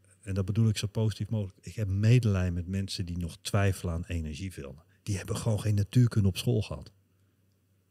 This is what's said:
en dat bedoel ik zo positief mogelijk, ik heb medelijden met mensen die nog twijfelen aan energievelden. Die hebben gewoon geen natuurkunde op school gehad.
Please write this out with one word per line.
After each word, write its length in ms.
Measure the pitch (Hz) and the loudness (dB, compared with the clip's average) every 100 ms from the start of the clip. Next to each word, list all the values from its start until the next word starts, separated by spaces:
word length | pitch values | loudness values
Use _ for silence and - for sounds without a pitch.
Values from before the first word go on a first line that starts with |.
| _ _ | _ _
en 120 | 101 | -6
dat 120 | 95 95 | -4 -2
bedoel 240 | 107 113 | 2 2
ik 80 | 101 | 2
zo 100 | 101 | -2
positief 420 | 113 110 - 104 | -2 -2 -2 -4
mogelijk, 280 | 107 95 - | -4 -4 -10
ik 140 | - 113 | -12 -6
heb 120 | 98 | -2
medelijden 640 | 101 110 127 110 95 90 | 4 6 6 6 2 0
met 140 | 87 85 | -2 -2
mensen 380 | 95 98 - 87 | -4 -4 -6 -6
die 120 | 87 | -6
nog 200 | 82 - | -6 -8
twijfelen 520 | - 101 98 90 90 | -2 2 2 0 -2
aan 100 | 82 85 | -4 -4
energievelden. 760 | 85 78 76 95 - 67 67 _ _ | -4 -4 -6 -10 -10 -12 -14 _ _
Die 140 | - 92 | -6 -6
hebben 200 | - 113 | -6 -4
gewoon 220 | 117 104 | -2 -2
geen 160 | 107 101 | 0 0
natuurkunde 520 | 95 127 120 110 98 | 2 4 4 4 2
op 100 | - | 2
school 240 | 123 113 | 0 -2
gehad. 300 | - - - _ _ _ _ _ _ _ _ _ _ | -2 -8 -14 _ _ _ _ _ _ _ _ _ _